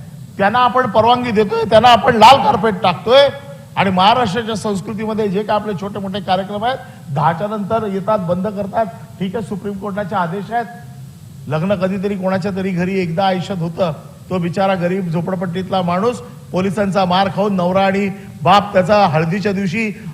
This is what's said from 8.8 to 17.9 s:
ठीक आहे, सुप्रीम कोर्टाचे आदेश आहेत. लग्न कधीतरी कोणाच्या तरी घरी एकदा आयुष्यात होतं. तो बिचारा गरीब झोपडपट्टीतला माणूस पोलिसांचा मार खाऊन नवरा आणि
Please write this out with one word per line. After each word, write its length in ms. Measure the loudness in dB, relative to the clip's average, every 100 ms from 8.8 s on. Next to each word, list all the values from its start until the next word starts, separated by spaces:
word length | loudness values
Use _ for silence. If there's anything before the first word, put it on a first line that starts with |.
| -4 -6 -18 -8
ठीक 160 | -6 -6
आहे, 100 | -8
सुप्रीम 320 | -8 -8 -8
कोर्टाचे 380 | -8 -6 -4 -4
आदेश 360 | -2 -4 -6
आहेत. 140 | -6 -6 -12 -18 -18 -20 -20 -20 -16 -6
लग्न 280 | -4 0 0
कधीतरी 400 | 0 -2 -4 -2
कोणाच्या 360 | -2 -2 -2 -4
तरी 140 | -4
घरी 300 | -2 -2 -2
एकदा 260 | -2 0 0
आयुष्यात 320 | 0 -4 -6
होतं. 340 | -6 -2 -2 -4 -14 -20 -6
तो 80 | -4
बिचारा 380 | -2 0 0 0
गरीब 340 | 0 -2 -2
झोपडपट्टीतला 720 | -4 -4 -4 -4 -6 -2 -2
माणूस 400 | 0 0 0 -2 -10 -18 -6
पोलिसांचा 540 | -2 -2 0 0 0 2
मार 220 | 2 2 0
खाऊन 200 | 0 0
नवरा 300 | 0 2
आणि 260 | 2